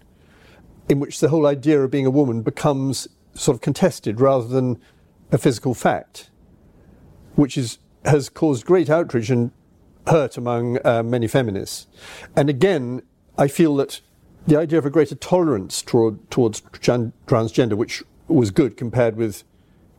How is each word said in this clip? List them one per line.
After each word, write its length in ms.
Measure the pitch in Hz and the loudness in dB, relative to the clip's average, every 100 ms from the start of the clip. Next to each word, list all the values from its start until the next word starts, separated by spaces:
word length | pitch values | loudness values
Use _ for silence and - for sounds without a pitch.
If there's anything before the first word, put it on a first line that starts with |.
| _ _ _ _ _ - - - - | _ _ _ _ _ -20 -20 -12 -2
in 120 | 139 | -2
which 200 | 143 - | -2 -2
the 80 | 143 | 0
whole 180 | 160 143 | 2 2
idea 340 | 143 147 147 | 0 2 2
of 80 | 131 | 2
being 160 | 143 131 | 0 2
a 40 | |
woman 320 | 139 135 113 | 2 2 0
becomes 640 | 113 - 156 135 135 - - _ _ | -4 -2 -2 0 -2 -6 -10 _ _
sort 220 | - - 123 | -4 -2 -2
of 40 | |
contested 600 | - 139 180 - - 107 | -2 0 0 -2 -6 0
rather 260 | 135 135 117 | 2 2 0
than 320 | 131 127 117 _ _ _ _ - | -2 -2 -4 _ _ _ _ -4
a 60 | 143 | 0
physical 360 | 156 113 135 | 0 0 -4
fact, 560 | 117 180 98 - - - _ _ _ _ _ - - - - - | -2 -2 -2 -8 -20 -20 _ _ _ _ _ -20 -20 -20 -20 -4
which 240 | - 139 143 | 0 0 0
is, 200 | 120 - _ _ | -6 -8 _ _
has 240 | - 147 131 | 0 0 0
caused 360 | - 160 127 | -2 0 0
great 240 | - 185 143 | 2 2 4
outrage 420 | 160 170 123 110 | 0 0 -2 0
and 200 | 120 120 - _ _ _ _ - | 0 -2 -6 _ _ _ _ 0
hurt 300 | 160 131 - | 2 2 -4
among, 420 | 120 120 120 123 120 | -4 -2 -2 0 0
uh, 160 | 117 | 0
many 240 | 113 123 110 | 0 -2 0
feminists. 640 | 139 117 98 - - - _ - - - - | 0 0 -4 -8 -14 -18 _ -20 -20 -6 0
And 120 | 143 | 0
again, 540 | 131 190 165 120 127 - _ _ - | 2 2 0 -4 -10 -14 _ _ -2
I 120 | 139 | -2
feel 260 | - 165 139 | 2 2 2
that 260 | 135 - _ _ _ - - | -4 -8 _ _ _ -8 2
the 100 | 151 | 2
idea 220 | 165 160 | 2 0
of 80 | 139 | 0
a 40 | |
greater 240 | 156 147 | 2 0
tolerance 680 | 139 - 180 160 107 92 - | -2 -2 0 2 0 -4 -10
toward, 480 | - 123 113 104 - | 0 2 2 -2 -6
towards 300 | - 113 - | 0 0 -2
tran-, 520 | - - - 123 117 - - | -16 -4 0 0 -2 -8 -2
transgender, 480 | 123 113 - 120 | 0 0 0 0
which 300 | 104 120 - - _ - | 0 -4 -8 -16 _ 0
was 220 | 160 110 | 2 2
good 260 | 95 127 - | 2 0 -2
compared 400 | 120 120 117 107 | -4 0 0 0
with 260 | 113 - _ _ _ _ _ | -6 -6 _ _ _ _ _